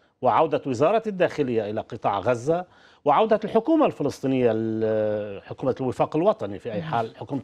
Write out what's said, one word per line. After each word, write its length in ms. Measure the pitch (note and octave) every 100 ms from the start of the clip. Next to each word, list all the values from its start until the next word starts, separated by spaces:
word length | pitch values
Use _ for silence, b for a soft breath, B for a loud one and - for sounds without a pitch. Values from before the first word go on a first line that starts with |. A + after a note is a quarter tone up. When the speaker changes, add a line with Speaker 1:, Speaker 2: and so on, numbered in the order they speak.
| _ -
Speaker 1:
وعودة 400 | C#3 C3 D#3+ C#3+ C#3
وزارة 380 | A#2 D#3 A3 A3
الداخلية 600 | F#3+ D#3+ - C3 A2+ G#2
إلى 120 | G#2+
قطاع 380 | - A#2+ A#2+ G2+
غزة، 460 | G#2 B2 B2+ E3+ F3+ b b b C#3+
وعودة 340 | C#3+ A3 G#3+
الحكومة 420 | G#3 A3+ A3+ D#4+ A#3
الفلسطينية، 640 | - C#3+ - C3+ C3 A#2+
ال-، 880 | A2 A2+ A2 A2 A2 G#2+ G#2 G#2 G2
حكومة 320 | - A2+ C3+ A#2
الوفاق 340 | C3 - D3 D#3
الوطني 440 | F#3+ G3+ G2+ G2+
في 140 | -
أي 80 | G#2+
Speaker 2:
مم. 60 | D#3+
Speaker 1:
حال، 300 | A#2 A2+ -
حكومة 240 | A#2+ C#3